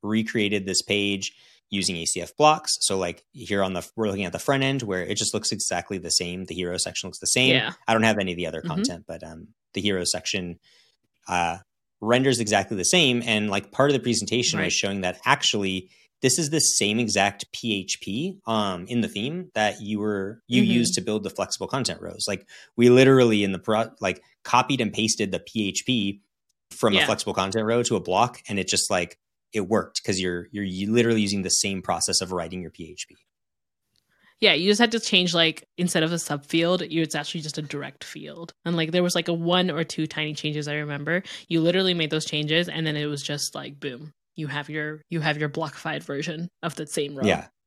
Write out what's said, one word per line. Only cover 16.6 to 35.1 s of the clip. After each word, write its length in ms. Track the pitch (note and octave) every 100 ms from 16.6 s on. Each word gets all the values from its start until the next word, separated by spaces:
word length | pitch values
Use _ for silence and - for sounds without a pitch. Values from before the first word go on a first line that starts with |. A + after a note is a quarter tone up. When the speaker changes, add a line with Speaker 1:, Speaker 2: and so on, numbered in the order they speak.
Speaker 1:
same 380 | - - G#2 G#2+
exact 520 | A#2 G2+ G2+ - -
P 220 | - A#2+ G2+
H 180 | F#2 -
P, 360 | - G#2 F3+ F#3 -
um, 400 | A2 G#2 F2+ F2+
in 140 | A#2+
the 60 | G#2
theme 420 | G2+ B2 F3 F3+ A2
that 260 | G#2+ -
you 180 | G#2 G#2+
were, 440 | G#2+ G2+ G2 A2+ -
you 140 | B2
Speaker 2:
Mm-hmm. 100 | G3+
Speaker 1:
used 220 | A#2+ A#2 -
to 60 |
build 220 | F2+ G#2+
the 80 | G2
flexible 360 | - F#2+ - F#2
content 320 | C3+ A#2+ E2+
rows. 260 | F2 F#2 -
Like, 200 | G2 - - - -
we 120 | B2
literally 520 | B2 C3 C3 A#2+ G#2+
in 100 | G2
the 60 | F#2
pro-, 300 | - G#2+ A2+ -
like, 220 | F#2+ F#2 _ _
copied 380 | - A#2+ B2+ C3+
and 120 | A2
pasted 380 | G#2 A2 - G2+
the 80 | -
P 280 | - A2 G2
H 140 | F#2 -
P 340 | B2 G2 G2+ _ _ _ _ _
from 220 | - A2+
a 40 | F#3
Speaker 2:
Yeah. 60 | D3
Speaker 1:
flexible 260 | G#2 -
content 320 | G2 F#2+ G#2+ A2
row 180 | A#2+
to 120 | A#2 G#2+
a 40 |
block, 420 | F2 F#2 A#2+ - -
and 120 | G2+
it 80 | F#2
just, 220 | G2 -
like, 260 | F#2+ F2 - _ _ _
it 100 | A2 F#2
worked 340 | G#2+ D#2+ -
'cause 160 | - F#2
you're, 280 | F2+ F2 E2+
you're 120 | G2+
u-, 280 | G2+ F#2 G2+
literally 280 | A#2 A#2 A2+
using 200 | G#2 G2+
the 80 | F#2
same 320 | - G2+ F#2+
process 400 | F2 E2+ - F2+
of 100 | F2
writing 300 | F2+ E2 F#2
your 100 | E2+
P 180 | - D#2+
H 160 | - -
P. 60 | _ _ _ _ _ _ _ _ _ _ _ _ -
Speaker 2:
Yeah, 120 | G#3+
you 160 | D#3 F#3
just 100 | G#3
had 100 | A#3
to 60 | A3+
change, 340 | -